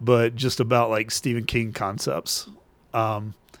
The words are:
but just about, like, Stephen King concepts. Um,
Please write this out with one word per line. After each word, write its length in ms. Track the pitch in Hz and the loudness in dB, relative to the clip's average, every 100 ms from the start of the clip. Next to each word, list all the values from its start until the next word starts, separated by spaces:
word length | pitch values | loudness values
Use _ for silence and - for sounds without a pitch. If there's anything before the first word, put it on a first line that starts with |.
but 340 | 120 120 117 120 | 4 4 4 2
just 240 | 131 - | -2 0
about, 300 | 120 120 113 | 2 4 4
like, 200 | 110 110 | 0 -2
Stephen 360 | - 135 117 113 | -4 -2 -2 -2
King 260 | 123 113 | -2 -2
concepts. 760 | - 98 101 139 85 - - - - _ _ _ | -4 -6 -4 -4 -4 -4 -6 -8 -18 _ _ _
Um, 400 | 117 110 107 107 - _ - | -2 -2 -2 -8 -14 _ -20